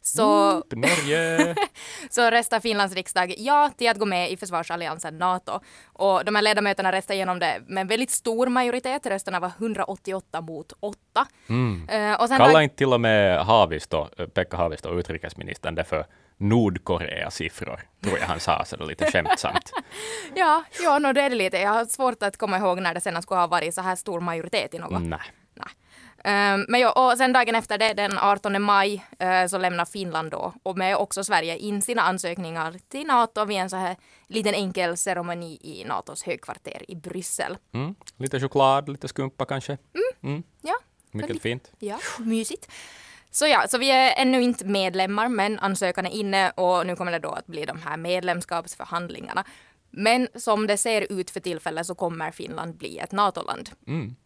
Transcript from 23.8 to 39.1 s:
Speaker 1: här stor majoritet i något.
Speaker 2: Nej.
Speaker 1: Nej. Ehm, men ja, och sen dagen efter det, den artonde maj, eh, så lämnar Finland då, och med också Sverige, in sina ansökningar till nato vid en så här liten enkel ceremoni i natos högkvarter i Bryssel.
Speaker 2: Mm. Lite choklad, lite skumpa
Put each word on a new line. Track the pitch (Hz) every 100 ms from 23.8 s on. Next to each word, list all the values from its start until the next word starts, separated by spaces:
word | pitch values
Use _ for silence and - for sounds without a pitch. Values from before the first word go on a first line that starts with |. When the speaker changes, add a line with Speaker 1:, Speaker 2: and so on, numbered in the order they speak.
Speaker 1:
här | 185 185
stor | - 175
majoritet | 175 165 170 208 110
i | -
något. | 80 90
Speaker 2:
Nej. | 82 78 - _ _
Speaker 1:
Nej. | - - - _ - - _
Ehm, | - 202 202 196 196
men | 247
ja, | 247 - 262
och | 240
sen | 262
dagen | 254 233 226
efter | 220 208
det, | 220
den | 208 202 202
artonde | 202 202 208 196
maj, | 208 202 196 202 - -
eh, | 185 185 180
så | 190
lämnar | 185 175 170
Finland | 208 185 160 160
då, | - 180 -
och | 190 185
med | 185 202
också | 202 -
Sverige, | 196 190 165 165
in | 208 202
sina | 202 233
ansökningar | 175 185 180 175 170 165 160 180 _
till | 269 302
nato | 254 - - 208
vid | 202
en | 185
så | 185
här | 185 180 _ _ _
liten | 214 208
enkel | 202 196 180 175 170
ceremoni | - 180 175 175 170 156
i | - 151 107
natos | 110 - 139
högkvarter | - 151 - - - - -
i | 170
Bryssel. | 165 180 175 - - - _
Speaker 2:
Mm. | 117 143 202 - _
Lite | 127 135
choklad, | 135 143 135 135 143
lite | 139
skumpa | 127